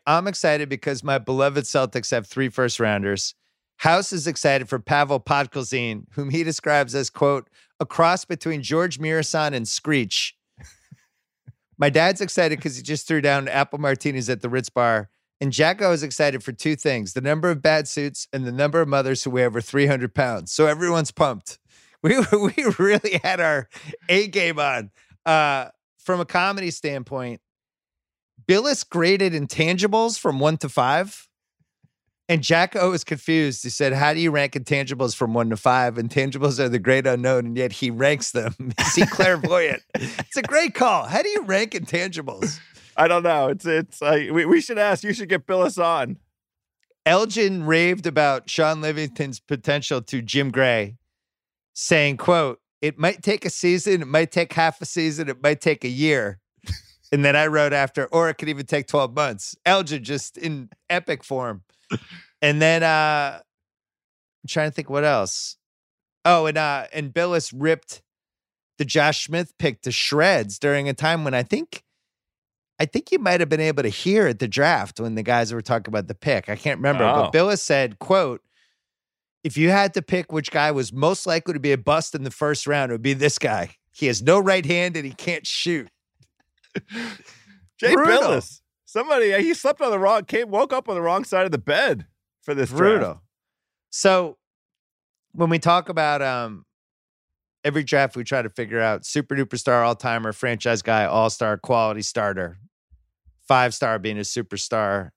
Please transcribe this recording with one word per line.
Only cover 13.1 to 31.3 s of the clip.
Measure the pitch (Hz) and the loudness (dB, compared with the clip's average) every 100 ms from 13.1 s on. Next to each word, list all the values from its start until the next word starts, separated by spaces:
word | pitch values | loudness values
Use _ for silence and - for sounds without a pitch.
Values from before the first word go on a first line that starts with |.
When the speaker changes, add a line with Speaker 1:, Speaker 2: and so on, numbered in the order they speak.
| 156 | 0
Speaker 1:
down | 143 139 135 | 2 2 0
apple | 135 143 147 | 0 0 -2
martinis | 147 135 147 131 117 | -2 -2 -2 -4 -4
at | 117 | -4
the | 123 | -4
Ritz | 127 - | -4 -2
bar. | 127 120 110 101 _ _ - | 0 2 2 -2 _ _ -8
And | 139 | -4
Jacko | 135 156 196 196 | 2 2 2 0
is | 165 | 0
excited | 147 - 147 131 | -2 0 0 0
for | - | -8
two | 117 156 147 | -6 -4 -2
things, | 147 120 95 | -2 -2 -4
the | 127 | -4
number | 135 156 175 | -2 0 0
of | 151 | 2
bad | 156 156 147 | 2 2 0
suits | 151 143 - - | -4 -6 -6 -8
and | 135 123 | -6 -4
the | |
number | 127 147 165 | -2 0 2
of | 147 | 2
mothers | 139 131 131 | 2 0 -2
who | 135 | -2
weigh | 127 123 | 0 0
over | 113 | 0
three | - 143 143 | -2 2 2
hundred | 131 123 | 2 -2
pounds." | - 127 104 85 | 0 0 -2 -4
So | - 151 | 2 2
everyone's | 151 175 170 147 | 2 0 0 -2
pumped. | - 147 107 - - _ _ _ _ | 0 0 0 -12 -20 _ _ _ _
We, | 165 262 | 2 2
<laughs> | 202 | 2
we | 208 202 - 247 - | 2 2 0 0 2
really | 196 208 214 180 | 2 2 0 -2
had | 185 180 | -2 0
our | 165 143 120 - 151 - - | 0 0 -4 -14 -18 -8 0
A | 185 208 | 2 2
game | 190 170 151 | 0 -2 0
on. | 143 123 101 _ _ _ | -2 -2 -8 _ _ _
Uh, | 165 156 147 135 123 _ _ _ | 2 2 2 0 -6 _ _ _
from | - 180 | -4 -4
a | 170 | -2
comedy | 180 190 196 180 | 0 0 -2 -6
standpoint, | - 151 139 123 135 123 110 _ _ _ _ _ _ _ _ _ _ - | -6 -6 -6 -8 -10 -10 -12 _ _ _ _ _ _ _ _ _ _ 2
Bilas | 196 277 269 - | 4 2 -2 -2
graded | 170 170 196 190 | 2 4 4 2
intangibles | 160 143 - 160 180 202 220 233 220 | 0 -2 0 0 2 2 2 0 0
from | - 135 | -2 2
one | 147 160 | 2 0
to | 139 | -2
five. | - 127 156 202 - - | 0 2 2 -2 -10 -20